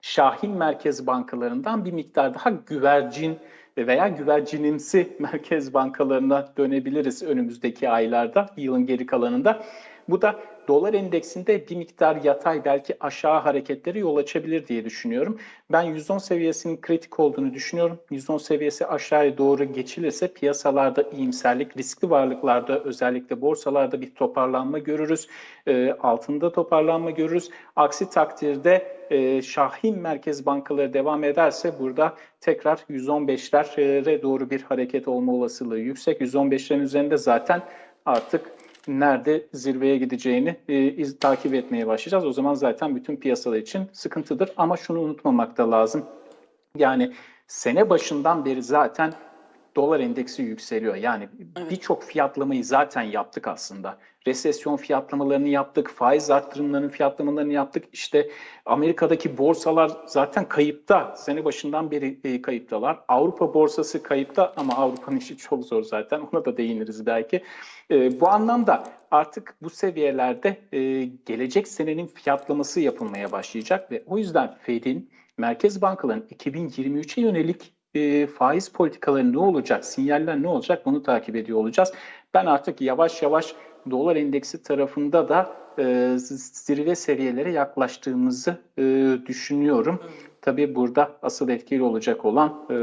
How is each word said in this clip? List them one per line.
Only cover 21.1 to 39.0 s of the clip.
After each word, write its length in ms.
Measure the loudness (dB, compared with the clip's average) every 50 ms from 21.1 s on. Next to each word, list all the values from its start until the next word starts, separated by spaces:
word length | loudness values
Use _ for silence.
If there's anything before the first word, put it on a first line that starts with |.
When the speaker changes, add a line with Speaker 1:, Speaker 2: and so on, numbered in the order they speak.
| -2 -4 -4 -4 -4 0 0 0 2 2 -2 -6 -6 -10
Speaker 1:
riskli 320 | -10 -10 -6 _ 0 2
varlıklarda 720 | 4 4 4 2 0 -2 2 2 2 2 2 0 -2 -2 -2
özellikle 580 | -4 -6 -2 0 0 0 -2 -4 -6 -8 -2
borsalarda 600 | 0 0 0 0 -2 0 2 2 2 2 0 -4
bir 140 | -8 -8 _
toparlanma 640 | -2 -2 -2 0 0 0 0 0 -2 -2 -2 -4 -6
görürüz. 480 | -4 -4 -2 -2 0 0 -2 -2 -4 -10 -16 -20 -20 -20 -20 -12 _ 0
E, 240 | 2 2 2 2
altında 600 | 0 0 2 0 0 0 0 -4 -4 -2 -2 0
toparlanma 600 | 0 0 0 2 2 2 4 2 2 0 -2 -4
görürüz. 380 | -4 -2 -2 0 0 -2 -4 -4 -18 -20 -20 -8 _
Aksi 340 | 2 2 2 2 -2 -6 -2
takdirde, 880 | 2 2 2 2 0 -6 -4 -2 -2 2 4 4 4 4 4 -2 -12 -16 -8 0
e, 320 | 0 2 2 2 0 0
Şahin 580 | -2 -4 0 0 0 0 0 -2 -2 -2 -2 -2
merkez 460 | -4 -4 -6 -4 -4 -6 -6 -2 -2
bankaları 480 | -2 -2 -2 -2 -4 -2 0 0 0 0
devam 300 | 0 0 0 0 0 0
ederse 500 | 0 2 4 4 2 2 0 -4 -6 -4 -4
burada 340 | -6 -6 0 0 0 0 0 -6 -20 -20 _ _
tekrar 380 | -2 0 0 0 2 0 0 0 -2 _
yüz 200 | -8 -6 -2 0
on 180 | 0 0 2 0
beşlere 920 | -2 -2 -2 2 2 2 2 2 0 0 2 4 4 2 2 2 0 0
doğru 280 | 2 0 0 0 -2 -4
bir 120 | -4 -6
hareket 460 | -4 -4 -2 -2 -2 -2 -2 -4 -2 -2
olma 260 | -2 0 0 0 0
olasılığı 460 | 0 -2 -2 -4 -6 -8 -6 -4 -4
yüksek. 420 | -4 -6 -8 -4 -2 -2 0 0
Yüz 140 | -2 -2 0
on 160 | 2 2 2
beşlerin 300 | 2 0 0 0 0 0
üzerinde 360 | 0 0 0 0 2 2 2 2
zaten 440 | 4 4 4 4 4 2 0 0 0 -8 -18 -20 -20 -20 _ _ _
artık 540 | 0 0 0 0 0 -4 -4 -4 -4 -18 -20 -20 -20 -20 -20 _ -6
nerede 600 | -2 2